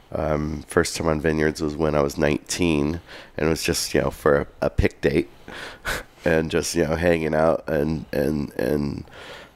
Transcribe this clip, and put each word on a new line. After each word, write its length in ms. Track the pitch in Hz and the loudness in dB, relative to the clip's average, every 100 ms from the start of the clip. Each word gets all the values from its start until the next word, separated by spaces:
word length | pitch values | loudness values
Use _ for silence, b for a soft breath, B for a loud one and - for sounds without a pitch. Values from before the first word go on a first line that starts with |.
| B | B
Um, 520 | 87 78 76 76 76 - | -6 -2 -2 -2 -6 -2
first 280 | 90 82 - | 0 0 0
time 120 | 82 | 0
on 120 | 78 | 0
Vineyards 400 | 80 78 78 76 | 2 2 2 0
was 140 | 78 73 | -4 -2
when 200 | 78 73 | 0 2
I 60 | |
was 160 | 71 71 | 0 2
nineteen, 840 | 73 71 - - 87 73 73 85 - B B B | 0 0 -2 -2 2 2 0 -2 -8 B B B
and 100 | 78 | 0
it 20 | |
was 140 | 80 | 0
just, 300 | - 80 - | 0 -2 0
you 80 | 71 | 0
know, 80 | 65 | 0
for 300 | - 76 71 | 0 2 2
a, 60 | 76 - | 0 -2
a 80 | 71 | -2
pick 300 | - 101 - | 2 0 2
date 300 | 73 76 - - - B B B | 0 2 0 -6 -18 B B B
<laughs> 480 | B B B - 85 | B B B -4 0
and 260 | 80 80 | 2 2
just, 240 | 82 76 82 | -2 0 0
you 80 | |
know, 120 | 76 80 | 0 2
hanging 380 | 87 85 78 | 2 2 2
out 340 | 78 80 - - | 2 2 2 0
and, 380 | 76 76 80 - | 0 0 -2 -4
and, 400 | - 69 76 67 | -2 0 -2 -4
and 520 | - 64 73 71 - - B B B B | -4 -2 0 -2 -6 -12 B B B B